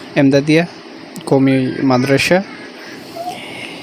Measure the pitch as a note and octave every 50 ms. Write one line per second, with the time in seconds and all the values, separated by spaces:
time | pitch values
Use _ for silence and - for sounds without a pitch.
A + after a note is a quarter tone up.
0 | - - - D#3 C#3+ C3+ C#3 C#3 C#3+ D3+ D3+ E3 E3+ - - - - - - -
1 | - - - - - - C#3+ C3+ C3+ C3+ C3+ C3 B2+ B2+ - - - C3+ B2+ B2
2 | B2+ C#3 C#3 C3 - - E3+ F#3+ G3+ - - - - - - - - - - -
3 | - - - E5+ F5 F5+ F5+ - - - - - - - - -